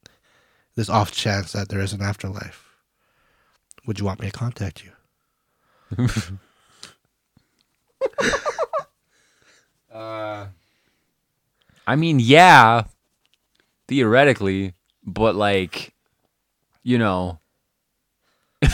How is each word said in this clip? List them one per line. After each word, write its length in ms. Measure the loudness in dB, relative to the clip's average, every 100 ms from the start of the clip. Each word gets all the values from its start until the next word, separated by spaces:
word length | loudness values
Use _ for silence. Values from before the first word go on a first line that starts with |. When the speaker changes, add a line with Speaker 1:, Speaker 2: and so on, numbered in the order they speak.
| _ _ _ _ _ _ _ -8
Speaker 1:
there's 120 | -2
off 240 | -2 -2
chance 420 | -4 -4 -4 -6
that 160 | -10 -8
there 100 | -6
is 100 | -6
an 120 | -6
afterlife. 680 | -8 -8 -10 -14 -16 -20 _ _ _ _ _ _ _ _ _ _ _ -18 -10
Would 100 | -6
you 80 | -6
want 140 | -6
me 100 | -10
to 80 | -8
contact 460 | -10 -8 -10 -12 -20
you? 60 | _ _ _ _ _ _ _ _ _ -14 -4
Speaker 2:
<laughs> 400 | -2 -4 -8 -16 _ _ _ _ -20 _ _ _ _ _ _ _ _ _ _ -10 -10 -4 -4 -4 -8 -8 -8 -8 -12 _ _ _ _ _ _ _ _ _ _
Uh, 560 | -18 -14 -12 -12 -14 -16 -20 _ _ _ _ _ _ _ _ _ _ _ _ -4
I 100 | -2
mean, 240 | 0 2
yeah, 640 | 6 8 10 10 8 4 -2 _ _ _ _ _ _ _ _ _ -6
theoretically, 840 | 0 4 4 4 2 -2 -2 -4 -10 _ _ -12
but, 300 | -2 0 0
like, 580 | 0 0 -4 -10 -16 _ _ _ _ _ _ _ _ _
you 160 | -4 0
know, 420 | 0 -2 -4 -10 _ _ _ _ _ _ _ _ _ _ _ -2
<laughs> 0 | 0